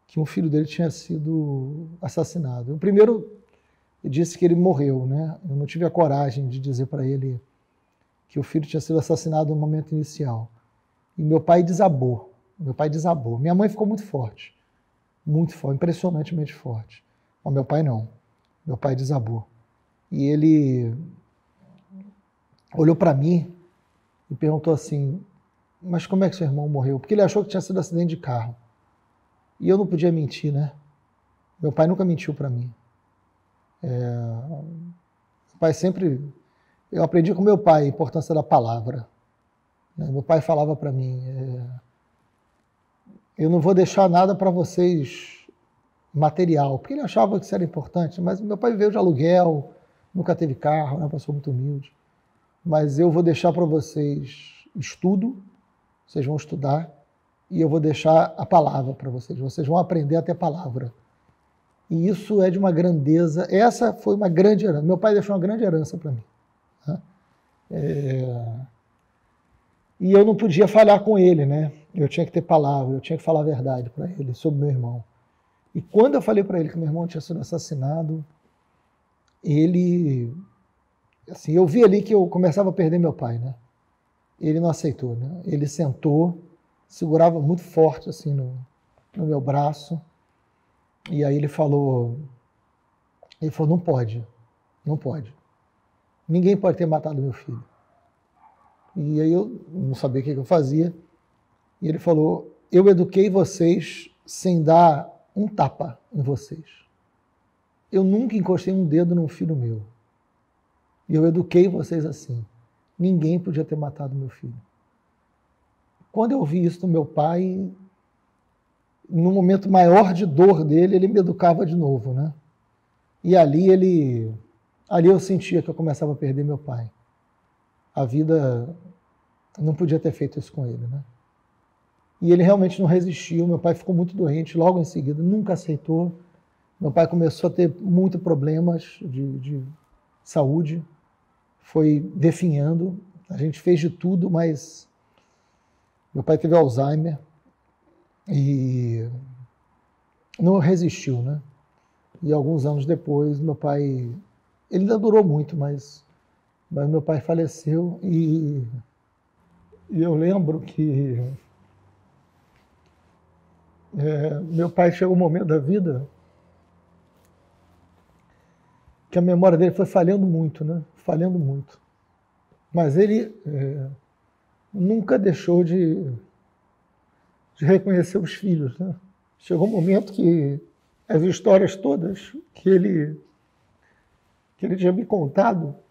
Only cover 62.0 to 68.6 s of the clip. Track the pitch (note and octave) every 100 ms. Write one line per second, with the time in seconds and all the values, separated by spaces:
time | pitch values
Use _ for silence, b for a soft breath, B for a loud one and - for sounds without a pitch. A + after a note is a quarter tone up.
62 | F3+ F#3+ - G#3 F#3 F#3 G3 D#3+ F3+ D#3+
63 | C#3 D#3+ E3+ D3+ - F#3+ A#3 - A3+ G3+
64 | G#3 G3+ G3 E3 G3+ G3+ G#3 D3 D#3 F3+
65 | G#3+ G#3 G3+ G3 F3+ A3+ G#3 D#3+ D3 F3+
66 | D#3 A#2+ - _ _ _ _ _ D3 -
67 | - _ _ _ _ _ - E3+ C#3+ C#3+
68 | C#3 C3 B2+ A#2+ A#2 A#2